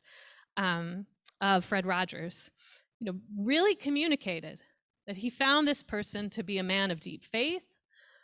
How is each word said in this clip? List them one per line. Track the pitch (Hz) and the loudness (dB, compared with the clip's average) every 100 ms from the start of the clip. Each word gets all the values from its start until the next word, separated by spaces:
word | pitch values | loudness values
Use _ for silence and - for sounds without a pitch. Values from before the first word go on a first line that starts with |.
| _ - - - _ - | _ -20 -20 -20 _ -2
um, | 190 170 170 180 202 _ - - | 0 2 -2 -8 -12 _ -18 -2
of | 196 190 - | 4 4 4
Fred | 196 185 | 0 2
Rogers. | 180 185 170 170 - - _ - - _ - | 0 -2 -4 -8 -8 -10 _ -20 -20 _ -10
You | 220 | -8
know, | 185 220 208 | -8 -8 -4
really | 208 302 403 359 | 2 4 4 2
communicated | 285 285 330 285 196 165 156 160 _ _ _ _ - | 0 0 2 0 -2 -6 -8 -14 _ _ _ _ -12
that | 190 | -6
he | 240 | -6
found | - 269 294 294 | 0 4 6 4
this | 285 | 2
person | - 208 202 208 208 | -2 -4 -4 -4 -6
to | 226 | -6
be | 190 196 | -4 -2
a | |
man | 185 190 196 | 0 2 2
of | 160 | -2
deep | - - - | -6 -12 -6
faith, | 226 285 359 - _ _ _ - _ | -2 0 -2 -8 _ _ _ -20 _